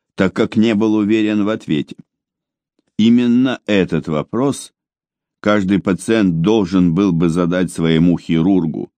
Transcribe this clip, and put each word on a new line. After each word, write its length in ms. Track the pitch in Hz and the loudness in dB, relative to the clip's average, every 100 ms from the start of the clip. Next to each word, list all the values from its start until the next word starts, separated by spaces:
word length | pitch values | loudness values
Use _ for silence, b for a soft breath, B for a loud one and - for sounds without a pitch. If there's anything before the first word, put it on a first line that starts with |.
| _ - | _ -4
так 200 | 92 - | -2 -2
как 220 | 110 110 | -2 0
не 180 | 113 104 | 0 2
был 200 | 110 107 | 0 0
уверен 500 | 104 110 107 107 101 | 0 0 0 -2 -2
в 40 | |
ответе. 460 | 110 - 76 - - - _ _ _ _ _ _ _ _ - | -4 -4 -4 -6 -14 -20 _ _ _ _ _ _ _ _ 0
Именно 640 | 113 120 120 123 131 113 - | 4 4 4 2 0 -2 -2
этот 420 | 101 85 80 80 | 0 0 -2 -4
вопрос 680 | 76 - 113 139 127 - _ _ _ _ _ _ - | -6 -4 -4 -4 -4 -12 _ _ _ _ _ _ -6
каждый 400 | 104 104 95 98 | 0 0 2 0
пациент 640 | 101 87 - 113 95 82 | 0 -4 0 0 2 0
должен 520 | 95 110 87 92 87 | 0 0 0 0 2
был 200 | 82 101 | 2 0
бы 160 | 82 85 | 0 0
задать 420 | 87 87 90 85 | 0 -2 -2 -4
своему 480 | - 82 80 87 82 | -2 0 2 2 0
хирургу. 720 | - 82 90 92 78 50 - | -2 0 2 0 -2 -6 -12